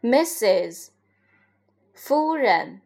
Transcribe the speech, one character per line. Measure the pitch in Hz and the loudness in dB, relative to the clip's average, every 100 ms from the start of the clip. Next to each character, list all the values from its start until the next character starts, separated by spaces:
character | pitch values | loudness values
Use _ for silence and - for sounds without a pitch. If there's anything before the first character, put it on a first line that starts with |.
Missus， | 233 262 330 - 214 185 175 165 - _ _ _ _ _ _ _ _ _ _ _ | 2 2 0 -2 2 2 0 -10 -20 _ _ _ _ _ _ _ _ _ _ _
夫 | - 285 311 320 | -2 0 0 0
人。 | 247 170 - 196 | 2 0 -2 -14